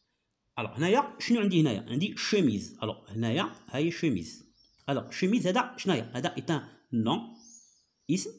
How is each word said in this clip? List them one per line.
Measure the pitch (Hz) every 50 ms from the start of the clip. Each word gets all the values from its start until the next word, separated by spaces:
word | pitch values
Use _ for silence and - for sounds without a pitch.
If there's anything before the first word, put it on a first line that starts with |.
| _ _ _ _ _ _ _ _ _ _ - 131
الوغ | 110 101 - 117
هنايا | 160 180 214 277 - - - -
شنو | - - 240 233
عندي | 202 196 180 160
هنايا؟ | 156 139 107 95 - -
عندي | 120 139 190 208 - -
شوميز. | - - 214 202 170 120 104 95 - - - - 113
الوغ | 107 - - - -
هنايا | 98 113 113 113 117 170
ها | 208 330 - - - - - 135
هي | 160 165
شوميز. | 170 - 170 156 113 87 82 - - - - - _ _ _ _ _ _ - -
الوغ | 143 120 113 -
شوميز | - - 190 185 233 240 - 180
هذا | 190 247 240 240 - -
شنو | - 190 165
هي؟ | 117 113 113 120
هذا | 123 135 170 - 135
اي | - -
ان | 160 135 - - - - _ - 123
نون | 113 110 117 160 233 - - - - - - - - _ _ _ _ _ _ _ _ _ -
اسم | 165 190 - - -